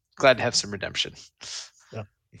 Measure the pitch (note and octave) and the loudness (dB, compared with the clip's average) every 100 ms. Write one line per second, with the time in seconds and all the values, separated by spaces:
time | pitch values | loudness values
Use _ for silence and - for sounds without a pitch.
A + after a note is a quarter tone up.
0 | _ - C#3 B2 A#2+ - G2+ G2+ - - | _ 4 6 6 2 0 -2 -6 -6 -4
1 | - - - _ - - - _ _ A2 | -6 -8 -20 _ -14 -14 -16 _ _ -14
2 | G#2 _ _ - | -14 _ _ -20